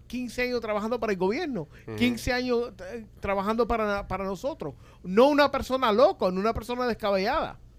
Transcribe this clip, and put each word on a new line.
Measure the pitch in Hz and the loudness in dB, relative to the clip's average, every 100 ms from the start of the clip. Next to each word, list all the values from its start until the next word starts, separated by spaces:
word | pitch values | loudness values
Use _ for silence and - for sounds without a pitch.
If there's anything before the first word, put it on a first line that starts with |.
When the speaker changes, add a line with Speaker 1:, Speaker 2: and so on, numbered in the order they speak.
| - | -12
Speaker 1:
quince | 247 247 254 | -10 -8 -4
años | 247 240 | -4 -4
trabajando | 226 208 220 240 | -4 -4 -2 -2
para | 220 | -2
el | 190 | 0
gobierno, | 185 254 339 226 147 - - | 0 0 -4 -6 -8 -12 -8
Speaker 2:
Ujú. | 110 | 0
Speaker 1:
quince | 240 233 262 | 0 0 -2
años, | 247 254 233 240 - 180 | -2 0 -2 -2 -10 -14
eh, | 233 220 - | -14 -16 -10
trabajando | 202 196 196 226 214 | -4 -2 0 0 0
para, | 233 214 202 202 | 0 0 -2 -4
para | 190 | -6
nosotros. | 190 190 269 311 151 - - - | -4 -6 -6 -6 -10 -12 -18 -16
No | 175 190 269 | 0 6 6
una | 294 277 | 8 4
persona | 277 - 262 247 | 2 -2 0 2
loca, | 208 302 349 190 | 6 6 4 0
no | 185 | 0
una | 214 | -2
persona | 233 220 247 247 | -2 -4 -4 -2
descabellada. | 214 208 196 202 302 175 - - | -2 0 0 0 -2 -4 -8 -20